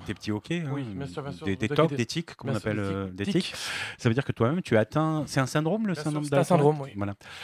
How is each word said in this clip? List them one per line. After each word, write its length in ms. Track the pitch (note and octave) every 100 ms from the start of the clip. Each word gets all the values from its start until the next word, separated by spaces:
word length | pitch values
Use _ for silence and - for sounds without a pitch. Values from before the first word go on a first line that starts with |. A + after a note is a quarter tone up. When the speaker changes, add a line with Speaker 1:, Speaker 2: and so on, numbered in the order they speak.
| D#2
Speaker 1:
tes 80 |
petits 180 | G#2 -
hoquets, 320 | G#2 - E3+ D3+
hein, 40 |
Speaker 2:
Oui, 100 | C#3+
bien 240 | B2 F#2+ -
sûr, 160 | -
bien 80 | C#3
sûr, 160 | C3+ G2
Speaker 1:
des, 60 |
Speaker 2:
vous 60 | G2
Speaker 1:
des 80 | A2+
Speaker 2:
inquiétez 80 | D3
Speaker 1:
tocs, 140 | D#3+
Speaker 2:
pas. 60 | C#3
Speaker 1:
des 100 | A2+
tics, 280 | E3 -
comme 160 | - C3
on 20 |
Speaker 2:
Bien 80 | A2
sûr, 100 | A2
Speaker 1:
appelle, 120 | G#2
Speaker 2:
des 60 | G2
Speaker 1:
euh, 140 | G2 F#2+
Speaker 2:
tics. 80 | F#2
Speaker 1:
des 80 | G2
Speaker 2:
Tics. 60 | E3+
Speaker 1:
tics. 100 | - - - - - -
Ça 100 | A#2+
veut 60 |
dire 100 | A#2
que 80 | -
toi-même, 280 | - A2+ F3
tu 160 | - A2
as 40 |
atteint, 420 | G#2+ D3+ D#3 D#3 C#3
c'est 120 | C#3+
un 80 | B2+
syndrome, 400 | D#3 D#3 G#3+ A3
le 60 |
Speaker 2:
Bien 20 |
sûr, 100 | D#3
Speaker 1:
syndrome 200 | D3+ D3
Speaker 2:
c'est 60 | D3
Speaker 1:
de 40 |
la 60 | C#3
Speaker 2:
un 40 |
syndrome, 320 | - F3 D3 D3+
Speaker 1:
Tourette ? 140 | C#3
Speaker 2:
oui. 20 | G2+
Speaker 1:
Voilà. 160 | G2+ G#2 - -